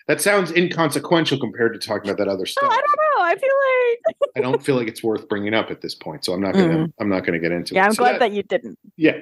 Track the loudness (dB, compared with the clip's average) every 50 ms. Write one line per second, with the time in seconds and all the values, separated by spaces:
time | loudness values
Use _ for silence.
0 | -4 -2 -2 0 2 2 2 2 0 0 0 0 0 0 0 0 0 0 0 -2
1 | 0 2 2 2 2 2 0 -2 -2 -4 -2 0 0 0 0 -4 -6 -6 -6 -4
2 | -4 -4 -2 -2 -2 -2 -2 -2 -4 -4 -2 -2 0 0 0 0 2 0 2 2
3 | 2 2 2 2 2 0 0 0 0 0 2 2 2 2 2 2 2 0 0 0
4 | -2 -4 -2 0 -2 -2 0 0 2 2 2 2 2 2 2 2 0 -2 -6 -4
5 | -2 -2 -2 -2 -2 -4 -4 -2 0 0 0 0 0 -2 -6 -10 -10 -10 -12 -10
6 | -12 -12 -10 -8 -6 -4 -2 -2 -2 2 2 4 4 4 2 2 0 -2 -4 -4
7 | -2 0 0 0 0 0 -2 0 0 0 -2 -2 -4 -2 0 2 2 2 2 2
8 | 2 2 2 2 0 0 0 -2 -4 -2 -4 -4 -4 -6 -12 -16 _ -20 _ 0
9 | 0 0 0 0